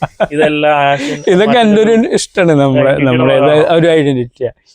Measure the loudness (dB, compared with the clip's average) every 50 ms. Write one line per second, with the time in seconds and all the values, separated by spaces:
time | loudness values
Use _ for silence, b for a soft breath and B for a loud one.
0 | -10 -10 -6 -6 -6 -4 -2 -2 -2 0 -2 0 0 0 0 0 0 0 -2 -2
1 | -4 -6 -8 -4 -2 0 0 2 2 2 2 2 2 2 2 2 2 2 2 0
2 | 0 -2 -4 -4 -6 -6 -4 -2 0 2 2 2 2 2 0 0 0 0 0 0
3 | 0 0 0 0 0 0 0 2 2 2 2 2 2 2 0 2 2 2 2 2
4 | 0 0 -2 -4 -6 -8 -8 -10 -10 -10 -10 b b b